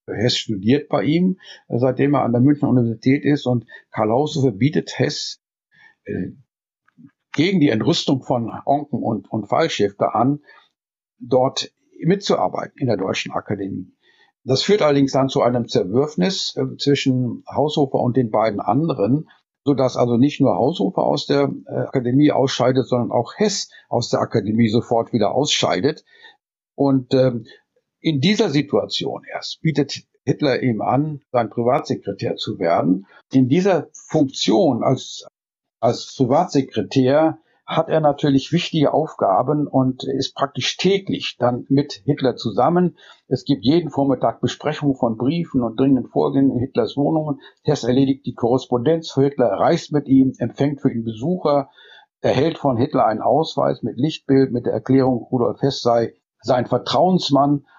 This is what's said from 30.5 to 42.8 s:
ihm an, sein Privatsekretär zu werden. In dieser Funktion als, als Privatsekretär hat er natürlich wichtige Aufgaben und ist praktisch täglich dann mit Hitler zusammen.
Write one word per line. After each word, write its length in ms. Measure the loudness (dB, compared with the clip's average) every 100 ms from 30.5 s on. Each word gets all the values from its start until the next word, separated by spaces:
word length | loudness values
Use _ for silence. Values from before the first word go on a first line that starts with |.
| 0
ihm 200 | 0 -2
an, 400 | 0 0 -2 -6 _
sein 180 | -2 -2
Privatsekretär 840 | -2 0 0 -2 -6 -6 -6 -6 -6
zu 240 | -8 -4
werden. 460 | 0 2 2 0 -2 -20 _
In 160 | 2 4
dieser 400 | 2 2 0 -2
Funktion 880 | -14 -4 0 0 -2 0 2 2 2
als, 420 | 0 -2 -4 -16 -18 -20 _ _ _ _
als 340 | -2 -2 -6 -2
Privatsekretär 1200 | 2 2 2 0 -2 -4 -2 2 4 4 2 -2 _ _ -6
hat 220 | -4 0
er 140 | 2
natürlich 500 | 2 2 2 2 2
wichtige 420 | -2 -2 0 2
Aufgaben 720 | 2 -2 -2 2 2 2 -2 0
und 360 | 0 0 -2
ist 320 | -4 -4 -4 -4
praktisch 400 | -6 -4 -6 -2
täglich 640 | 0 0 -2 -6 -8 -2
dann 260 | -2 -2 0
mit 320 | 0 0 -4
Hitler 320 | -4 0 -2 -2
zusammen. 600 | -4 0 2 2